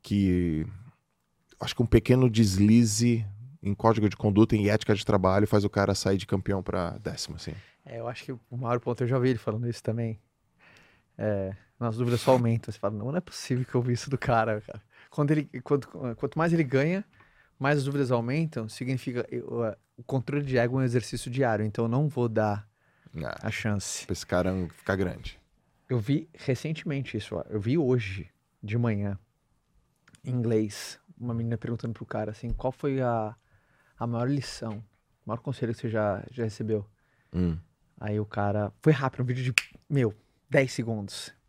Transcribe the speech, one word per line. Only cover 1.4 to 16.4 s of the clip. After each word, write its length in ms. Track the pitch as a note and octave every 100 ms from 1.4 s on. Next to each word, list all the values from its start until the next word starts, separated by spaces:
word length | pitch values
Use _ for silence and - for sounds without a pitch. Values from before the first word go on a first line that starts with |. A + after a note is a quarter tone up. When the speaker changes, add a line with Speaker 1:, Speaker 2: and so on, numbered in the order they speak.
| _ _
Speaker 1:
acho 140 | -
que 80 | -
um 40 | A#2+
pequeno 420 | A#2 - B2+ B2+
deslize 960 | A2 G#2+ F#2 G#2 A#2 A#2 G#2 A#2+ A2+ G2+ G2+ B2 D#3
em 120 | G2+
código 340 | G2 A2+ A2+ G#2
de 80 | -
conduta, 380 | G#2+ G2+ A2+
em 140 | A2 G2+
ética 260 | G#2+ -
de 100 | G#2+
trabalho, 420 | - G2+ F#2+ G2 G#2
faz 180 | G#2
o 60 | G2+
cara 240 | G2+ G2
sair 220 | G2 G#2 G2
de 100 | -
campeão 360 | G2 G2+ G2
pra 340 | F#2 F#2 E2+ G2+
décimo, 380 | G#2+ C#3+ - E2
assim. 160 | - G2+ - _
Speaker 2:
É, 140 | - A#2
eu 80 | A#2
acho 160 | A#2+
que 80 | -
o 240 | B2 _ A#2+
maior 220 | A#2+ A#2+
ponto, 240 | - A#2+
eu 60 | A#2+
já 80 | B2+
ouvi 140 | B2+
ele 80 | A#2
falando 300 | - A2 A#2+
isso 140 | A2+
também. 380 | - A2+ A2+ A2 _ _ _ _ - - _ _ _ -
É, 380 | G#2+ G2+ F#2+ G2 _ _
"As 160 | A#2+ A2
dúvidas 240 | A#2+ A#2+
só 120 | -
aumentam." 380 | C3 A#2 A2+ -
Você 60 | -
fala, 160 | G2+ G#2+
"Não, 140 | A#2
não 60 | E3
é 40 |
possível 440 | - - - B2+
que 100 | B2+
eu 60 | B2+
ouvi 120 | B2
isso 160 | A#2+ -
do 80 | C3+
cara, 420 | - A#2 A2 G#2+
cara." 200 | - G#2 _ _ -
Quando 200 | - D3
ele, 120 | D3+ C#3+ B2+
quando, 220 | - C#3+ - E3 C3 A2+
quanto 220 | C#3+
mais 140 | D#3